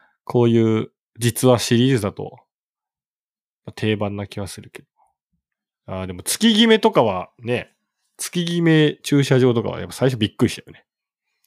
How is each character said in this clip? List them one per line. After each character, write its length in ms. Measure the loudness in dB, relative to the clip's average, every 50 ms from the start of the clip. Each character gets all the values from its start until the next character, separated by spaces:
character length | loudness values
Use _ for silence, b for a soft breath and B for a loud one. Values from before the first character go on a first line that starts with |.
| b b b b _
こ 180 | -2 0 2
う 80 | 4 4
い 300 | 4 4 2 2 0 -2
う 100 | -4 -6 _ _ _ _ _ -4
実 300 | -4 -4 -2 2 4 4
話 100 | 4 4
シ 160 | 2 0 2
リ 160 | 2 2 2
ー 40 | 0
ズ 60 | 0
だ 100 | -2 -4
と、 260 | -6 -8 -12 -14 -16 -20 _ _ _ _ _ _ _ _ _ _ _ _ _ _ _ _ _ _ _ _ _ _ _ _ _
ま 60 | -18
あ、 20 |
定 240 | -10 -6 -4 -2 -2
番 200 | -2 -4 -6 -8
な 100 | -10 -12
気 140 | -12 -12 -12
は 60 | -12
す 140 | -12 -14 -16
る 100 | -20 -20
け 120 | -20 -20
ど。 60 | -20 _ _ _ _ _ _ _ _ _ _ _ _ _ _ _ _ _ _ _ _
あ 140 | -12 -10 -10
あ、 40 | -10
で 60 | -10
も 100 | -12 -10
月 300 | -8 -8 -4 0 0 2
決 140 | 4 4 4
め 120 | 4 4 4
と 120 | 2 2
か 120 | 2 2
は 280 | 2 2 0 -4 -8 -12 _ -12
ね、 340 | -8 -6 -6 -6 -6 -10 _ _ _ _ _ _ _ _ _
月 280 | -14 -12 -8 -6 -6 -4
決 180 | -4 -2 0
め 360 | 2 4 4 4 4 2 0 -4
駐 220 | -4 0 0 2 2
車 140 | 2 2 4
場 160 | 4 2 2
と 80 | 0
か 60 | -2 -6
は 100 | -6 -10
や 60 | -12
っ 40 | -12
ぱ 60 | -4
最 160 | -2 -2 -2
初 80 | 0 0
び 100 | -4 -4
っ 80 | 0
く 100 | 0 0
り 20 | 0
し 80 | 0
た 60 | -4
よ 100 | -16 -20
ね。 120 | -20 -20 _ _ _ _ _ _ _ _ _ _ _ _ _